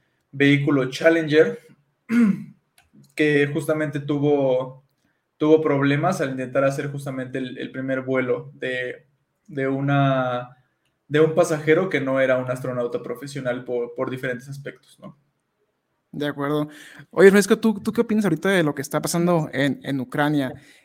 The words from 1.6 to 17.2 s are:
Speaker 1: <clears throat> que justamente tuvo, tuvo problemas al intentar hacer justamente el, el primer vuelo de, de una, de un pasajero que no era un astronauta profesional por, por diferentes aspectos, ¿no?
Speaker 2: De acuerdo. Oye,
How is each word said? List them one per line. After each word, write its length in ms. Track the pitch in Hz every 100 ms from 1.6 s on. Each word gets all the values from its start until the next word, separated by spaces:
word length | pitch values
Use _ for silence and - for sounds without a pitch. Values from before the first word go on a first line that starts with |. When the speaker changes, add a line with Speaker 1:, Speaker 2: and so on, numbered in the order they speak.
| - _ _ _ -
Speaker 1:
<clears throat> 1080 | 233 214 156 - - _ _ _ - - -
que 340 | 151 147 143
justamente 480 | 156 151 156 151 143
tuvo, 840 | 143 143 147 143 135 127 135 - _ _ _ _ _ -
tuvo 240 | 151 156
problemas 600 | 156 139 139 143 170 175
al 100 | 139
intentar 320 | 131 127 139
hacer 280 | 139 143 143
justamente 460 | 139 139 131 127 131
el, 200 | 127 -
el 140 | 127
primer 300 | 131 135 131
vuelo 500 | 131 131 123 120 -
de, 540 | - 131 127 123 - _ _ _ _ -
de 200 | 143 135
una, 920 | 135 139 143 139 131 127 123 123 _ _ _ _ _ -
de 120 | 147
un 140 | 160
pasajero 560 | 175 165 151 160 160 185
que 120 | 143
no 180 | 135 135
era 180 | 131 127
un 140 | 127
astronauta 500 | 127 131 123 120 120
profesional 640 | 117 120 143 139 127 127
por, 320 | 127 120 120 -
por 140 | 127
diferentes 380 | 127 131 120 139
aspectos, 500 | 139 - - _ _
¿no? 180 | - - _ _ _ _ _ _ _ _ _
Speaker 2:
De 160 | 156 147
acuerdo. 420 | 143 143 151 151 - - - -
Oye, 180 | -